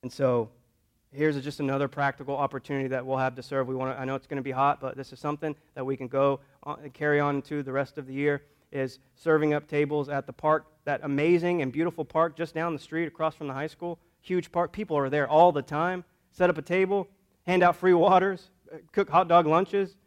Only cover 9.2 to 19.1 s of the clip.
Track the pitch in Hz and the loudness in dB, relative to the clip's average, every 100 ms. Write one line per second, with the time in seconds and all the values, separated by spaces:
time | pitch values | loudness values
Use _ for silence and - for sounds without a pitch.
9.2 | 165 156 151 147 143 147 147 147 139 143 | 0 2 4 0 -2 -2 0 0 -2 -6
10.2 | - - 156 156 - _ - 143 147 143 | -6 -4 0 0 -2 _ -6 -6 -2 0
11.2 | 151 175 175 175 135 127 170 - 156 160 | 4 4 2 0 -2 -2 -4 -4 -4 0
12.2 | 170 151 165 160 170 156 - 160 165 - | 0 -2 -8 -4 -4 -6 -8 -6 -6 -2
13.2 | 160 - 151 135 151 - 175 170 _ _ | -4 -4 -10 -6 -8 -8 -10 -10 _ _
14.2 | - 185 165 175 170 - 214 147 139 147 | -4 -4 -2 -2 -2 -4 -2 0 0 0
15.2 | 135 156 175 143 131 147 170 185 175 _ | 2 6 6 6 -4 -4 -2 -4 -10 _
16.2 | _ - 180 165 143 180 190 202 190 _ | _ 0 0 0 -2 0 2 0 -4 _
17.2 | _ _ - 180 175 165 180 175 180 190 | _ _ -2 4 4 4 4 6 8 6
18.2 | 190 185 - _ _ 156 - - 196 | 4 -4 -12 _ _ -20 -6 -4 2